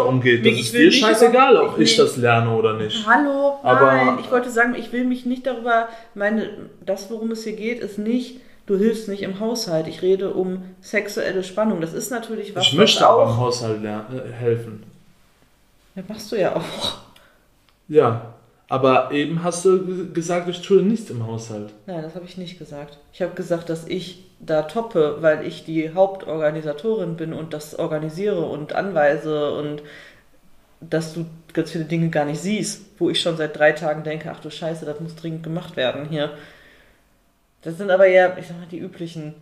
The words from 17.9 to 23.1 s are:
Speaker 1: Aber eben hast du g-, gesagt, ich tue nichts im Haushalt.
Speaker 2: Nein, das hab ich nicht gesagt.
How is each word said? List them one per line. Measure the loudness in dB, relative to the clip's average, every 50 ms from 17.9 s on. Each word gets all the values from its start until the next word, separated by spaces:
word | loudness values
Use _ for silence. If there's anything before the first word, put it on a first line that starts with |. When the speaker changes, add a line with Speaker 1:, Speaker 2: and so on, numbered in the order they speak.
| 4 6 6 6 4 0 -6 -12 -18 -20 _ _ _ _ _ -4
Speaker 1:
Aber | -2 2 4 4 4 4 2 2 -2
eben | -2 -2 -2 -2 -4 -2
hast | -4 -2 0 2
du | 4 4 4 2
g-, | -2 -6 -8 -8 -6 -6
gesagt, | -6 -4 -2 -2 -4 -2 -4
ich | -8 -6
tue | 0 4 4 4 6
nichts | 4 0 0 -4 -6
im | -8 -8 -6
Haushalt. | -6 -6 -8 -8 -10 -10 -10 -10 -12 -14 -18 -14
Speaker 2:
Nein, | -12 -10 -10 -10
das | -10 -12
hab | -14 -16
ich | -16 -14
nicht | -14 -14 -14 -14 -16
gesagt. | -18 -16 -16 -16 -16 -16 -18 -20 _ _